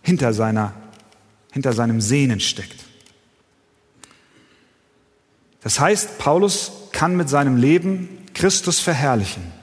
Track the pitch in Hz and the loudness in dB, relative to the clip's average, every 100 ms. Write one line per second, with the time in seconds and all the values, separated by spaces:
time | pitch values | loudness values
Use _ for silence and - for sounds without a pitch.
0 | - 175 127 110 110 110 104 104 - - | 0 2 2 0 0 0 -2 -6 -20 -20
1 | _ _ _ _ _ 139 135 113 117 113 | _ _ _ _ _ -4 -2 0 0 0
2 | 107 143 135 104 - - - - - _ | 0 2 2 0 -2 -6 -12 -18 -20 _
3 | _ _ _ _ _ _ _ _ _ _ | _ _ _ _ _ _ _ _ _ _
4 | - _ _ _ _ _ _ _ _ _ | -20 _ _ _ _ _ _ _ _ _
5 | _ _ _ _ _ _ 117 - 151 208 | _ _ _ _ _ _ -6 0 2 2
6 | - - - 160 202 190 - - - - | -2 -4 2 2 2 0 -6 -14 -12 -2
7 | 165 180 156 143 139 127 127 170 180 190 | 0 0 2 2 2 4 4 4 2 -4
8 | 180 - - - 196 190 - 165 - 147 | -6 -14 -16 -2 0 0 -2 -2 0 0
9 | 143 120 101 - 85 82 | 2 0 -2 -8 -14 -16